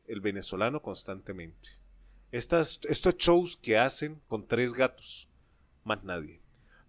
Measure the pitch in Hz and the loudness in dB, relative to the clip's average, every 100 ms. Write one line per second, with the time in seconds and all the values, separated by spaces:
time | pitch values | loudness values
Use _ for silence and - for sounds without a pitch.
0 | - 107 101 98 92 95 113 147 - 95 | -12 -6 -4 -4 -4 -2 -2 -2 -8 -10
1 | - 95 - 95 82 - - - - - | -10 -12 -12 -12 -14 -18 -20 -20 -20 -20
2 | - - _ 123 - 170 156 - - 151 | -20 -20 _ -8 0 2 2 -2 -4 2
3 | 180 175 - 175 175 - - 110 131 - | 2 4 6 6 4 -4 2 4 4 0
4 | 151 156 - 110 98 120 123 117 131 - | -8 -10 -8 -8 -2 0 0 2 0 0
5 | - - - _ _ _ _ _ 107 104 | -18 -18 -20 _ _ _ _ _ -4 -4
6 | 95 87 78 - - _ _ _ | -4 -8 -8 -14 -20 _ _ _